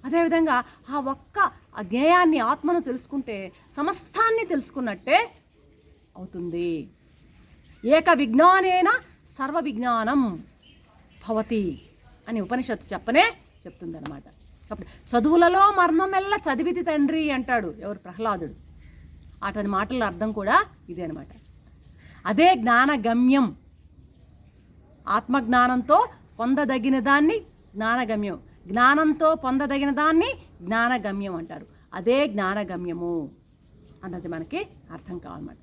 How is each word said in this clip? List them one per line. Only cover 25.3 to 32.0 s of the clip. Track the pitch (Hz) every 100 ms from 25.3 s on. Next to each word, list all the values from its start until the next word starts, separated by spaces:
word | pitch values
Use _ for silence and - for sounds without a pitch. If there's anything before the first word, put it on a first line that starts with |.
| 269 226 247 247 254 254 320 466 - - -
పొందదగిన | 233 269 285 262 240 262
దాన్ని | 240 285 302 440 - _ _ 202
జ్ఞానగమ్యం, | 220 240 233 214 202 165 - - 180
జ్ఞానంతో | 208 254 285 311 311 311 320
పొందదగిన | 262 262 277 277 285
దాన్ని | 277 311 320 466 523 - -
జ్ఞానగమ్యం | 175 220 233 247 202 196 196 170
అంటారు. | 165 165 - - _
అదే | 180